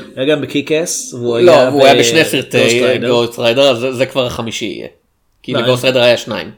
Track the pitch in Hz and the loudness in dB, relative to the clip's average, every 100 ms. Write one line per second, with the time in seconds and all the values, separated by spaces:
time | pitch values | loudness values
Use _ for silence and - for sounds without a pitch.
0 | 110 127 139 147 123 143 139 151 175 - | -6 -6 -2 -2 -2 -4 -2 -2 -4 -8
1 | - 123 120 117 120 147 131 139 135 123 | -10 -8 -4 2 6 6 4 4 4 4
2 | 117 160 151 143 - 123 117 120 123 120 | 2 2 0 -2 -2 0 2 2 0 0
3 | 120 120 117 127 120 123 139 117 131 123 | 0 0 -2 -2 -2 0 0 -2 -4 -4
4 | 131 139 123 117 113 - 104 58 57 _ | -4 -2 -4 -6 -10 -8 -8 -10 -14 _
5 | _ _ _ _ - 135 120 123 131 127 | _ _ _ _ -6 -2 0 0 2 2
6 | 120 117 - 95 85 | 4 2 -2 -8 -10